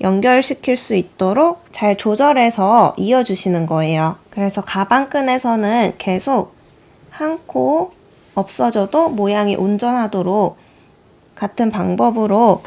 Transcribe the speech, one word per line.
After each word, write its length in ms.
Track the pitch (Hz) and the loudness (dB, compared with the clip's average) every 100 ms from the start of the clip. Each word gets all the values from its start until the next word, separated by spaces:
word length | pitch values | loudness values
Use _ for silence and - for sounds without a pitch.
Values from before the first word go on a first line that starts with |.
연결시킬 760 | 185 190 247 254 262 269 - 247 | -2 2 4 2 2 -4 -2 -4
수 180 | - | -2
있도록 720 | 208 175 - 185 220 330 349 - | -2 -2 -2 0 2 2 0 -10
잘 240 | - 208 202 | -2 0 0
조절해서 1000 | 220 214 285 262 233 233 190 233 180 - | 0 2 2 4 2 2 2 4 4 2
이어주시는 680 | 196 254 240 185 190 175 165 | 0 0 0 -2 -2 0 0
거예요. 500 | 160 156 160 160 165 - | -2 0 0 -2 -4 -10
그래서 320 | - 202 202 | -6 -4 -4
가방 460 | 196 190 196 254 269 | -6 -4 0 0 0
끈에서는 840 | 294 262 254 254 226 208 240 190 - | -2 0 -2 0 0 0 0 0 -2
계속 560 | - 185 277 254 - _ _ _ _ _ - | -4 -4 -2 -2 -4 _ _ _ _ _ -18
한 280 | - 302 320 - | -8 -6 -6 -6
코 460 | 254 254 311 370 - _ _ _ | -4 0 0 -4 -10 _ _ _
없어져도 760 | - 196 - 240 226 196 302 330 | -6 -6 -2 -2 0 0 0 0
모양이 480 | 233 202 208 208 196 | 0 -2 0 0 0
온전하도록 1000 | 190 208 240 247 220 196 180 208 185 - _ _ _ _ _ _ _ | 0 -2 -2 -2 -2 -2 -2 0 0 -4 _ _ _ _ _ _ _
같은 380 | - 202 - 226 | -10 -8 -2 -2
방법으로 880 | 208 180 180 233 226 214 202 233 180 | 0 -2 0 0 0 0 2 4 2